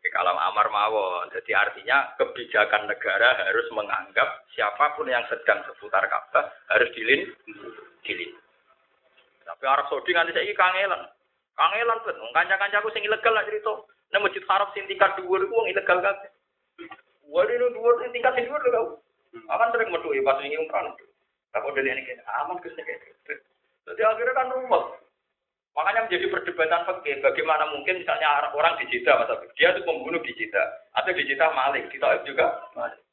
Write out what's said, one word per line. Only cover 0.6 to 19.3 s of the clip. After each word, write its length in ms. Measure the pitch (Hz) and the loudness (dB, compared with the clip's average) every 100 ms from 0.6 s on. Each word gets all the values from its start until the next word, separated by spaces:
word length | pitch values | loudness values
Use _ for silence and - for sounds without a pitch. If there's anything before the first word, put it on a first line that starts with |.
| 107 | 2
mawon. 560 | 104 107 110 95 90 90 95 | 2 2 2 0 -2 -6 -10
Jadi 160 | - | 0
artinya 640 | 101 101 - 110 135 131 - | 2 2 -2 0 2 2 -2
kebijakan 720 | 120 - 120 107 104 104 101 | -4 -4 -2 2 4 2 0
negara 560 | - - 98 117 107 | -4 -2 4 4 4
harus 240 | 95 107 117 | 2 0 -2
menganggap 720 | 110 104 104 98 98 135 - _ - | -4 -4 -6 -2 0 0 -2 _ -2
siapapun 540 | 107 104 147 147 135 | -2 2 0 0 -2
yang 160 | 123 117 | -2 -2
sedang 380 | 117 - 101 - | -4 0 0 0
seputar 400 | - 104 95 - | -16 -2 0 0
Ka'bah 400 | - - - - - - | -2 0 -2 -2 -10 0
harus 160 | 104 - - | 2 2 0
dilin-, 320 | 113 139 - - - - - - - _ - | 0 0 0 -12 -20 -18 -18 -18 -20 _ -10
dilin-. 300 | 90 87 - _ _ _ _ _ _ _ _ _ _ | -8 -8 -14 _ _ _ _ _ _ _ _ _ _
Tapi 200 | - 85 135 | -18 -6 0
Arab 240 | 143 139 | 2 2
Saudi 240 | 143 170 175 | -4 0 0
nganti 160 | 165 | 2
saiki 240 | 165 190 202 | 0 -4 2
kangelan. 560 | 185 190 196 180 - _ _ _ _ - | 2 2 -2 -4 -8 _ _ _ _ 0
Kangelan, 400 | 165 202 233 226 220 | 2 2 0 -2 -4
bet. 80 | - | -8
Wong 80 | 110 | -2
kanca-kancaku 600 | 151 180 190 202 208 214 | 0 2 0 2 0 0
sing 100 | 220 | -4
ilegal 320 | 208 220 226 220 | -2 0 2 2
lah 80 | 208 | 0
cerita. 240 | 214 214 214 - _ _ | -4 -4 -6 -10 _ _
Nang 100 | 202 | 0
Masjid 220 | 202 190 185 | 0 -2 0
Haram 240 | 196 202 | 2 2
sing 160 | 208 196 | -4 -8
tingkat 320 | 190 196 190 | 2 2 2
dhuwur 240 | 180 185 | -2 0
iku 160 | 196 226 | 2 0
wong 80 | 220 208 | 0 -2
ilegal 240 | 190 180 | 2 2
kabeh. 320 | 196 196 - _ _ _ _ _ 170 - _ _ _ | 2 -2 -10 _ _ _ _ _ -20 -20 _ _ _
Wah, 160 | 156 | 0
ini 240 | 208 240 247 | 2 2 0
dhuwur 260 | 220 233 240 | 2 4 4
sing 160 | 247 240 | 2 0
tingkat 160 | 262 254 | 2 2
sing 100 | 240 | -2
dhuwur 160 | 294 | 0
lho, 80 | 302 | 2
kau. 160 | 226 233 - _ _ _ | 2 0 -6 _ _ _